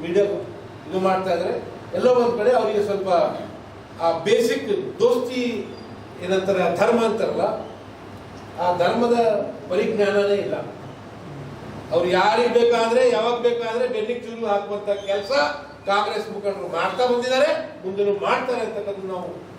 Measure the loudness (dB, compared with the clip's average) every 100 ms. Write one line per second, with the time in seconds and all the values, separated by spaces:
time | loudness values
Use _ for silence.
0 | -2 2 2 0 -6 -12 -16 -16 -6 0
1 | 2 2 0 0 0 -4 -8 -14 -8 2
2 | 4 6 4 4 4 4 4 0 0 0
3 | 2 4 2 0 -10 -12 -16 -18 -16 -2
4 | 0 2 2 4 4 0 -2 -2 -2 2
5 | 2 2 0 -2 -2 -2 -8 -12 -14 -16
6 | -16 -10 -2 0 2 2 2 2 4 4
7 | 2 0 -2 0 -2 -2 -8 -14 -18 -18
8 | -16 -16 -16 -16 -12 -2 0 2 2 2
9 | 2 4 4 2 -2 -8 -4 -2 0 2
10 | 2 4 2 2 0 -6 -8 -12 -14 -16
11 | -16 -16 -14 -14 -14 -14 -14 -12 -2 0
12 | 4 4 4 4 4 6 6 4 4 6
13 | 6 4 2 2 2 0 -2 -2 -2 -2
14 | -2 -4 -6 -6 0 0 -2 -6 -2 -2
15 | 0 -2 0 2 2 -2 -12 -10 0 0
16 | 0 -2 -6 -4 -4 -4 -4 -2 -2 2
17 | 2 2 2 2 2 2 -4 -10 -6 0
18 | 0 2 2 0 0 -2 -4 -6 -6 -6
19 | -6 -6 -8 -10 -14